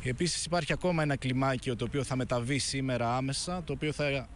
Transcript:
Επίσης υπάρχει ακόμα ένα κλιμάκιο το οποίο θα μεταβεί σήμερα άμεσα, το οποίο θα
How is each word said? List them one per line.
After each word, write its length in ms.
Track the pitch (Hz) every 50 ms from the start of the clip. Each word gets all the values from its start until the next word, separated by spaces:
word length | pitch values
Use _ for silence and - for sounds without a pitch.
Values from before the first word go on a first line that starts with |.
| -
Επίσης 400 | 127 127 - 175 170 - - -
υπάρχει 280 | 156 165 175 156 - 156
ακόμα 300 | - - 180 180 160 156
ένα 140 | 147 143
κλιμάκιο 600 | 123 - 127 127 131 135 135 131 120 - 135 123
το 80 | 107 123
οποίο 200 | 110 - 143 127
θα 120 | - -
μεταβεί 420 | 131 127 110 131 123 120 117 143 135
σήμερα 580 | - - - 135 131 131 127 120 - 117 120
άμεσα, 460 | 131 131 135 135 - - - 180 185 165
το 80 | - 143
οποίο 200 | 131 - 151 143
θα 360 | - 151 143 139 135 120 - -